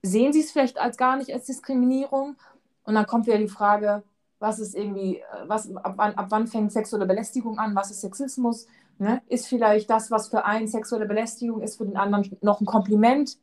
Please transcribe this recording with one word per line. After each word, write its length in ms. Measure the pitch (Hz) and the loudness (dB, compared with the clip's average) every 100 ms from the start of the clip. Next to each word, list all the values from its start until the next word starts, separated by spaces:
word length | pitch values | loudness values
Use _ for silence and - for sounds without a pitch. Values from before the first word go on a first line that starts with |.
Sehen 320 | 190 208 269 | 2 4 4
sie 80 | 311 | 4
es 100 | 302 | 2
vielleicht 260 | 302 262 - | 2 0 0
als 180 | 240 - | -4 2
gar 180 | 254 269 | 0 2
nicht 140 | 269 | -4
als 120 | 247 | -8
Diskriminierung? 880 | - 262 - 262 247 262 277 269 277 269 _ _ _ _ | -8 -10 -2 2 4 2 0 -2 -4 -10 _ _ _ _
Und 120 | - | 0
dann 100 | 214 | 2
kommt 220 | 208 233 226 | 2 0 2
wieder 100 | 214 | 2
die 100 | 208 | 0
Frage, 560 | - 208 208 208 208 208 _ _ _ | 2 2 4 2 -2 -6 _ _ _
was 200 | 208 214 | -4 -4
ist 160 | 208 | -8
irgendwie, 440 | 190 202 196 190 - | -6 -6 -4 -4 -4
äh, 40 | - - - | -8 -14 -4
was, 260 | 214 196 185 | -4 -4 -8
ab 160 | 196 | -8
wann, 200 | 196 208 | 0 0
ab 100 | 214 196 | 0 -2
wann 180 | 214 226 | 0 0
fängt 240 | 226 208 | 0 0
sexuelle 320 | 240 214 214 | 0 -2 -2
Belästigung 520 | 185 196 226 262 226 214 | 0 0 0 -6 -4 -4
an? 160 | 214 | -2
Was 160 | 196 196 | -2 -4
ist 100 | 208 | -8
Sexismus? 680 | 196 - 277 262 240 226 - _ _ _ | -10 -8 -8 -2 -2 -2 -10 _ _ _
Ne? 240 | 202 254 _ | 0 0 _
Ist 200 | 247 - | -6 -2
vielleicht 420 | 247 220 214 208 | 2 4 4 4
das, 220 | 226 220 | 0 2
was 160 | 220 220 | -2 0
für 160 | 226 | -2
einen 240 | 208 214 220 | 0 -2 -2
sexuelle 380 | 226 214 233 | -4 -4 -4
Belästigung 560 | 208 208 226 - 233 220 | 0 -2 -2 -6 -6 -4
ist, 160 | 220 - | -8 -6
für 80 | |
den 100 | 202 196 | -4 -2
anderen 400 | 202 202 196 - | 0 0 -2 0
noch 180 | 208 208 | 2 2
ein 60 | |
Kompliment? 720 | 208 214 190 208 226 277 285 - | 2 2 4 4 6 4 0 -6